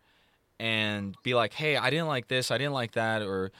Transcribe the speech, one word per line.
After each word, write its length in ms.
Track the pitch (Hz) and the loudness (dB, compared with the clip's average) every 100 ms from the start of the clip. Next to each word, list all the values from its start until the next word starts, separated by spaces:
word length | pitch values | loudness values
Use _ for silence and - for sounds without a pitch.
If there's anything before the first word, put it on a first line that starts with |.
| _ _ _ _ _ - | _ _ _ _ _ -6
and 560 | 113 110 107 104 98 92 | 0 0 0 0 -4 -6
be 100 | - | 0
like, 200 | 120 110 | 2 2
"Hey, 220 | - 156 135 | 0 0 2
I 140 | 123 | 2
didn't 160 | 151 160 | 0 0
like 220 | 135 - | -2 0
this, 240 | 131 123 | -2 0
I 60 | 117 | 0
didn't 160 | 143 | 0
like 180 | 139 113 | -2 -2
that," 300 | - 113 110 | 0 0 0
or 280 | 104 95 95 - | 0 -2 -4 -6